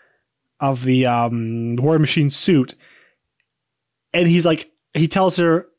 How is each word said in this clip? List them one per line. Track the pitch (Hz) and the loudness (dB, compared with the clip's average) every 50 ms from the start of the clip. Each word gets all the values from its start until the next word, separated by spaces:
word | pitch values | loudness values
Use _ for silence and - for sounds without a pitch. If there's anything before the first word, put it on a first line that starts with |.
| _ _ _ _ _ _ _ _ _ _ _ - | _ _ _ _ _ _ _ _ _ _ _ -6
of | 143 139 135 120 127 | -4 -4 -4 -4 -2
the, | 131 127 127 127 | 0 0 2 2
um, | 123 120 120 120 117 117 117 113 113 117 117 117 117 120 | 0 0 0 -2 -2 -4 -6 -6 -6 -6 -6 -6 -6 -4
War | 123 131 151 160 156 | -2 0 0 2 2
Machine | 151 - - 165 147 139 | 0 0 0 0 -2 -2
suit, | - - - 202 175 139 127 - - _ _ _ _ _ _ _ _ _ _ _ _ _ _ _ _ _ _ _ _ _ _ _ _ _ _ _ - | -2 -2 0 2 2 2 0 -2 -6 _ _ _ _ _ _ _ _ _ _ _ _ _ _ _ _ _ _ _ _ _ _ _ _ _ _ _ -2
and | 175 180 | 0 2
he's | 170 170 175 165 | 4 4 4 2
like, | 170 160 - - - _ _ _ _ - | 2 0 -2 -4 -12 _ _ _ _ -4
he | 156 165 | -2 -2
tells | 160 - 196 190 180 175 | 0 0 0 0 0 2
her | 180 170 165 160 180 - - _ | 2 2 2 2 0 -2 -6 _